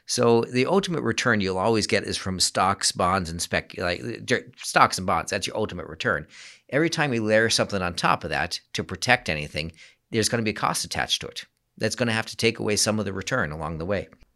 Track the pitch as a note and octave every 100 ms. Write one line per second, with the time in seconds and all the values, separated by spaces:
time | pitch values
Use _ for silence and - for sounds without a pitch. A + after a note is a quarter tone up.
0 | - - A#2+ A#2 - B2 C3 F#3+ G3 D#3
1 | A#2 A2+ B2 G#2+ F#2+ F#2 G#2 A2+ - G2+
2 | G2 - - F#2 - - F#2+ G2 - -
3 | F2+ F#2+ E2 E2+ - F2 - - F2+ F2+
4 | A#2+ G#2+ G#2 A#2+ - - - E3 A#2+ -
5 | F#2 F2 - G2+ - - G#2 F2+ D#2 D2+
6 | B2 D#2+ D#2 - - - _ C3+ E3 D#3
7 | D3 A#2 G#2+ A2 A2+ - A2 G2 F2+ F2
8 | E3+ - E2 C#2+ E2 - _ - F2+ F#2
9 | - B2 - D#2 D2+ D2+ D#2+ - - _
10 | _ A2+ G#2 A#2+ G#2+ G#2 - E3 E2 -
11 | B1+ - - - - _ _ - A2 -
12 | A#2+ A2 A2 - A#2 A2+ G#2+ G#2 - G#2+
13 | G2 F#2+ - C3 D#2+ D#2 D#2+ D#2+ E2 G2
14 | D#2+ _ _